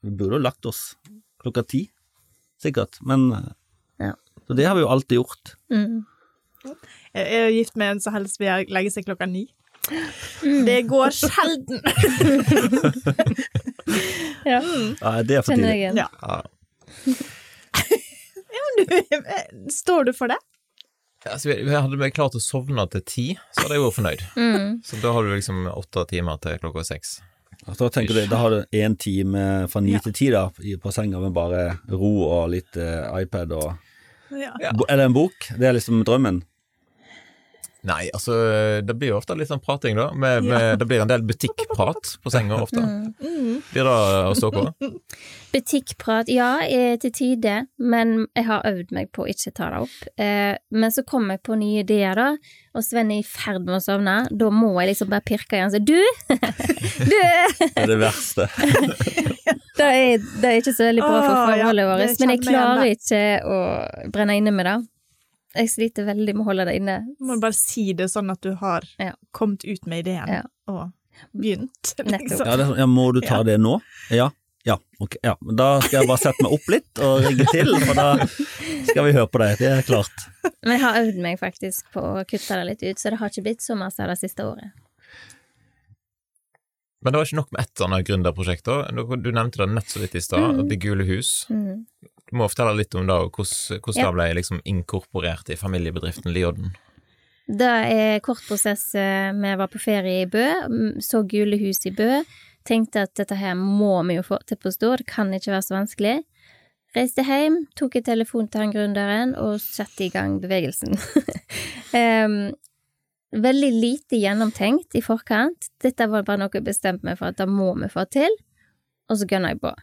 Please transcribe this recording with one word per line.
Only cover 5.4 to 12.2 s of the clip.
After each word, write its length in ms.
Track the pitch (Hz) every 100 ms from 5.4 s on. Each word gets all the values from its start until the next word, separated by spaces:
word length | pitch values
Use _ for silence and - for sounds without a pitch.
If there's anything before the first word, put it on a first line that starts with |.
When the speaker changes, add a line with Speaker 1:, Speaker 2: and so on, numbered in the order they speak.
| - - _
Speaker 2:
Mm. 360 | 220 208 226 214 _ _ _ _ _ 262 294 - - -
Speaker 3:
Jeg 120 | - 190
er 200 | 226 226
gift 260 | 226 226 -
med 140 | 202
en 100 | 202
som 140 | 208
helst 240 | 208 196 -
vil 260 | 202 185 185
legge 220 | 185 196
seg 140 | 190
klokka 220 | 196 185 185
ni. 200 | 185 226 _ _ _ - 320 320 - - -
Speaker 2:
Mm. 220 | 302 285
Speaker 3:
Det 220 | 240 247 240
går 240 | 269 269
sjelden. 720 | 285 302 - 330 320 262 -
<laughs> 1400 | 294 - 392 254